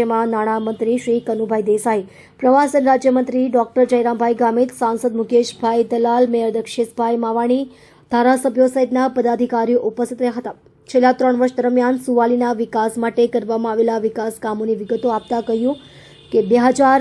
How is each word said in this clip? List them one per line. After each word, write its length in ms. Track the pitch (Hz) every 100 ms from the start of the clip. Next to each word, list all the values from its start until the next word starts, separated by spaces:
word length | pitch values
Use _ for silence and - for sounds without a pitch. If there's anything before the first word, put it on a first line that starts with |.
જેમાં 300 | 226 226 233 220
નાણામંત્રી 640 | 220 220 220 220 226 247
શ્રી 180 | 247 240 247
કનુભાઈ 400 | 220 214 220 214
દેસાઈ, 340 | 214 233 214 196 - - -
પ્રવાસન 500 | 254 269 285 294 262
રાજ્યમંત્રી 520 | 262 262 254 254 254 254
ડોક્ટર 420 | 240 226 254 247
જયરામભાઈ 500 | 240 233 233 240 233
ગામિત, 340 | 233 226 254 -
સાંસદ 420 | 233 226 240 226
મુકેશભાઈ 680 | 220 240 240 - 226 233 226
દલાલ, 420 | 233 233 240 247 233
મેયર 180 | 226
દક્ષેશભાઈ 680 | 220 220 - 226 - 226 233 226
માવાણી, 360 | 226 240 262 269 - - _ -
ધારાસભ્યો 540 | 240 247 262 262 233 254
સહિતના 360 | 262 254 254 262
પદાધિકારીઓ 640 | 254 240 233 240 233 226 247 214
ઉપસ્થિત 340 | 214 240 247
રહ્યા 140 | 247
હતા. 180 | 233 240 - _ _ -
છેલ્લા 240 | 254 254 254
ત્રણ 200 | 254 247
વર્ષ 160 | 254 254
દરમિયાન 420 | 247 247 247 254
સુવાલીના 480 | 254 240 233 247 240 226
વિકાસ 400 | 226 226 220 233
માટે 220 | 233 233 240
કરવામાં 400 | 240 208 226 226
આવેલા 240 | 220 226 226
વિકાસ 340 | 220 226 220 220
કામોની 340 | 220 214 220 208
વિગતો 320 | 202 226 247 220
આપતા 260 | - 233 226
કહ્યું 340 | 226 247 294 - - - - -
કે 160 | 233 190
બે 100 | 240 247
હજાર 340 | 254 269 269